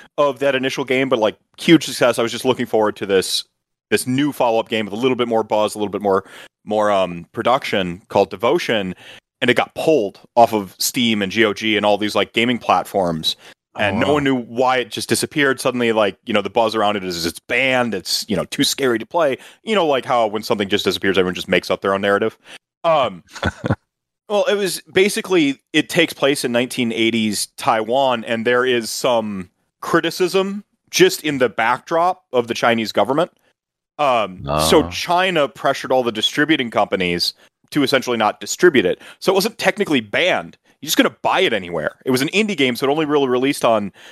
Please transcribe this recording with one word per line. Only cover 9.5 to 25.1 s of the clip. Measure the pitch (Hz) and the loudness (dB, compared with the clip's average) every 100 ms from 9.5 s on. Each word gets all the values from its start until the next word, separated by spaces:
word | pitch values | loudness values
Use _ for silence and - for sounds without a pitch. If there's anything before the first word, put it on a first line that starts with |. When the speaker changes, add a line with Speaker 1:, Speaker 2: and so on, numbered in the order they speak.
Speaker 1:
it | |
got | 117 - | 2 0
pulled | - 160 151 98 - - - | -2 0 2 0 -8 -2 4
off | 113 | 4
of | 110 92 - | 4 -4 -6
Steam | - 131 117 104 | -4 0 0 2
and | 98 | 0
G | 104 | 2
O | 110 | 2
G | 101 110 104 | 2 0 2
and | |
all | 104 101 | 2 2
these, | 104 | 0
like, | 104 95 | 0 0
gaming | 113 120 117 | 0 0 0
platforms, | - 92 - 101 87 80 92 - - - _ - | 2 0 0 -2 -2 -2 -4 -6 -10 -20 _ -4
and | 104 104 | -2 0
Speaker 2:
Oh, | |
Speaker 1:
no | 135 | 2
Speaker 2:
wow. | |
Speaker 1:
one | 147 | 2
knew | 139 131 | 2 -2
why | 120 117 127 127 | -2 0 0 0
it | 110 | -2
just | 117 - | -6 -4
disappeared. | - - 156 139 127 | -2 -2 0 0 0
Suddenly, | 135 123 117 | -2 0 0
like, | 110 101 - | 2 0 -2
you | - | -4
know, | 107 | -2
the | 101 | 0
buzz | 117 110 | 0 0
around | 110 104 104 | 2 0 0
it | |
is | 92 85 85 | -4 -6 -6
it's | - | -8
banned, | - 123 131 127 120 | -4 -2 0 0 0
it's, | 95 - - - | -4 -6 -6 -4
you | - | -4
know, | - | -2
too | - | -2
scary | 139 - 135 113 | -2 0 0 -2
to | 107 | -2
play. | 170 151 120 - - | -2 -2 -2 -10 -14
You | - | -4
know, | 208 160 | -2 0
like, | 131 | 0
how | 123 120 110 | 0 0 0
when | 104 | -2
something | - 107 98 | -2 -2 0
just | 101 | 0
disappears, | 101 90 98 92 | 0 -2 0 2
everyone | 92 | 0
just | 87 82 | -2 -2
makes | 90 - | -2 0
up | 95 | -2
their | 98 | -2
own | 98 | 0
narrative. | 101 101 110 - - - _ _ | 0 0 0 -6 -18 -20 _ _
Um, | 170 156 117 87 - - 92 - - | 0 0 0 -6 -18 -8 -8 -4 -4
Speaker 2:
<laughs> | - _ _ _ _ - | -4 _ _ _ _ -2
Speaker 1:
well, | 208 | 0
it | 180 202 | 2 0
was | 190 151 - | -2 -4 -2
basically, | 185 202 | 2 2